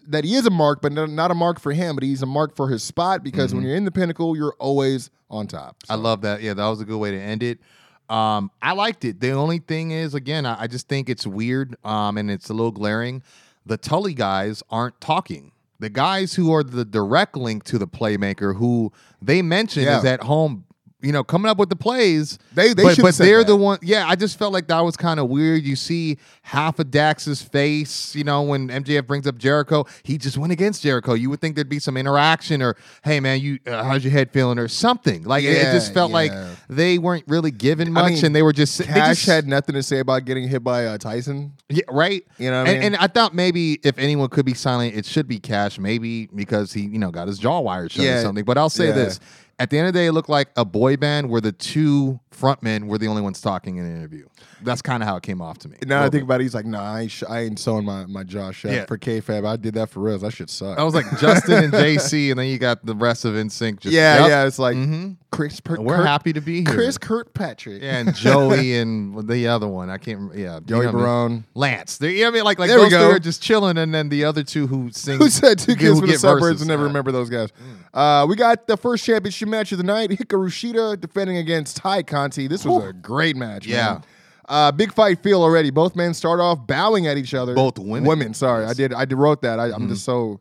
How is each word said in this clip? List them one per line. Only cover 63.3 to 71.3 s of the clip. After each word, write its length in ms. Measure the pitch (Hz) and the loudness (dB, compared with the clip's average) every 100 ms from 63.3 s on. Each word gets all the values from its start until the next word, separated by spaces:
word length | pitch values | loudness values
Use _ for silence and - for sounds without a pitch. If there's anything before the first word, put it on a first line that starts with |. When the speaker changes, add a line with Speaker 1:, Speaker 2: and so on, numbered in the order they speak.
| 107 | -2
Speaker 2:
N 140 | 110 | -4
sync. 300 | - 113 98 | -4 -6 -4
Just, 140 | 98 | 2
Speaker 1:
Yeah, 260 | 160 156 147 | 6 8 8
Speaker 2:
yep. 80 | 156 | 8
Speaker 1:
yeah, 160 | 143 135 | 6 2
it's 120 | 131 | 0
like, 180 | 127 127 | 0 0
Speaker 2:
Mm-hmm. 360 | 139 156 196 180 - | -2 -4 -8 -14 -12
Speaker 1:
"Chris, 300 | - 151 - | -6 -6 -6
per-, 200 | - 165 | -8 -4
Speaker 2:
We're 160 | 110 175 | 0 2
Speaker 1:
Kurt, 100 | 160 | 4
Speaker 2:
happy 260 | 147 165 | 2 0
to 80 | 156 | -4
be 220 | 147 170 | -4 -2
here. 80 | 160 | 0
Speaker 1:
Chris 220 | 151 240 - | 0 0 -2
Kirkpatrick." 840 | - 226 233 - 170 110 113 101 | -4 -4 -4 -8 -8 -10 -14 -10
Speaker 2:
Yeah, 160 | 135 127 | -6 -2
and 160 | 120 | -2
Joey 600 | 98 123 139 135 135 127 | 2 4 6 6 4 2
Speaker 1:
<laughs> 40 | 120 | 0
Speaker 2:
and 500 | 113 110 98 107 107 | 0 -2 -6 -8 -4
the 200 | 123 117 | -2 0
other 200 | 117 104 | 0 -2
one. 220 | 92 92 | -6 -8
I 80 | 95 | -10
can't 200 | 117 101 101 | -10 -10 -10
rem-, 80 | 95 | -10
yeah. 220 | 92 80 | -10 -10
Speaker 1:
Joey 220 | 101 113 120 | -4 0 0
Speaker 2:
you 60 | |
know 0 | |
what 0 | |
I 0 | |
mean? 100 | 120 | 0
Speaker 1:
Barone. 420 | 120 120 120 | 0 0 -2